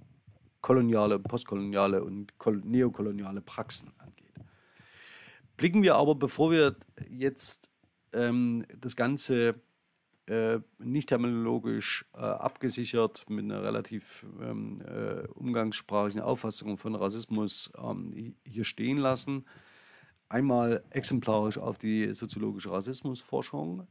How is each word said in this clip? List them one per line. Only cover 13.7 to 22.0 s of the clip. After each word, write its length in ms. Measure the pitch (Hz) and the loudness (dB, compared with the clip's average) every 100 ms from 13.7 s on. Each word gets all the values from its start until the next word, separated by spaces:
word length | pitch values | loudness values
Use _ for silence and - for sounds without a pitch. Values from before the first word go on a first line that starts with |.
| 110 107 107 - - 107 - | -4 -6 -10 -12 -18 -18 -12
ähm, 400 | 120 110 107 101 | -10 -8 -8 -10
äh, 460 | - 107 107 - - | -10 -8 -6 -6 -10
umgangssprachlichen 920 | - 131 117 110 - - 104 104 104 | -8 -2 0 0 -4 -2 0 0 -2
Auffassung 580 | 123 123 110 - 107 98 | -2 -2 -2 -4 -6 -6
von 160 | 113 | -6
Rassismus, 800 | 107 98 110 113 107 104 - - - | -2 -2 -2 -4 -2 0 -2 -4 -8
ähm, 340 | 120 95 85 | -8 -8 -8
hi-, 200 | - 117 - | -10 -12 -14
hier 200 | - 110 | -10 -6
stehen 340 | 110 - 120 143 | -4 -4 -2 0
lassen, 480 | 135 127 - 139 - - - - - - - _ - | 0 0 -2 -6 -8 -20 -20 -20 -20 -20 -20 _ -4
einmal 560 | 117 139 120 117 117 - | 0 4 4 4 0 -2
exemplarisch 680 | 139 - 131 117 107 107 104 | -4 0 0 2 2 2 -2
auf 180 | 117 104 | -6 -4
die 380 | 110 110 | 0 0